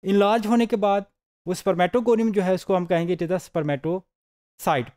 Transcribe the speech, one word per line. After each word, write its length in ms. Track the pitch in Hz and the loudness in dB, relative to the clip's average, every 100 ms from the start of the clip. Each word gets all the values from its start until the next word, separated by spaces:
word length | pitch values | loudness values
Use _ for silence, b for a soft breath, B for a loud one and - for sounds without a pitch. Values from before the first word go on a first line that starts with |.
इनलार्ज 420 | 185 202 202 226 208 | 0 2 2 2 2
होने 200 | 233 226 | 0 2
के 100 | 233 | 0
बाद 300 | 202 202 196 _ _ _ - | 0 0 -4 _ _ _ -8
वो 80 | |
spermatogonium 800 | 180 - 180 180 247 240 226 226 | -4 -2 0 2 2 2 2 2
जो 80 | 208 | 0
है 120 | 185 | 0
उसको 200 | 185 - 185 | -2 0 -2
हम 100 | 175 | 0
कहेंगे 300 | 170 170 175 | -2 0 -2
it 60 | |
is 80 | 170 | -2
the 80 | 185 | -4
spermatocyte, 1500 | - 170 147 143 160 180 - _ _ _ _ _ - 151 120 | -4 -6 -2 -4 -4 -6 -8 _ _ _ _ _ -2 -2 -2